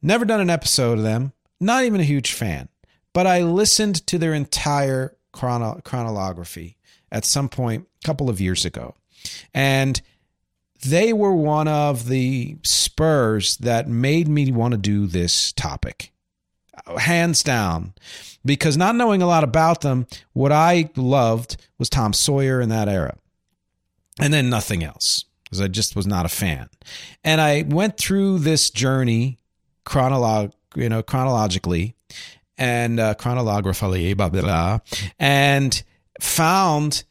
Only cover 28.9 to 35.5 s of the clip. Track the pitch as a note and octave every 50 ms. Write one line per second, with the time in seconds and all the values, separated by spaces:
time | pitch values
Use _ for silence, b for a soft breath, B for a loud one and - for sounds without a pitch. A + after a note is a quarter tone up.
28.9 | C3 C3 C3 A#2+ A2+ A2+ A#2+ C3 B2 - _ _ _ _ _ _ _ _ _ -
29.9 | - D3+ B2+ B2+ C3+ C3+ A#2+ A2+ A2 G#2+ G#2 G2+ - _ _ _ - - - A#2
30.9 | A2+ A2+ A2 - - C3 C3 C3+ B2+ A#2 G#2+ G#2+ F2 F#2+ - F2 F2+ E2 E2+ G#2+
31.9 | - _ _ B B B B B B B B _ _ - C3+ B2 A#2+ A#2+ A#2 A#2
32.9 | A#2 A#2 A2+ G#2+ G#2 - - A#2+ A#2+ B2+ B2 A2 G2+ G#2 G2+ F#2+ F#2 - - G2
33.9 | F#2 F#2 E2+ F2 G2 G2 G#2 F2 D#2 F#2+ - E2+ F#2+ D#2+ E2 F2+ G#2 A2 B B
34.9 | B B G2 F#2 B B - C#3 C#3+ C#3 C#3 C#3+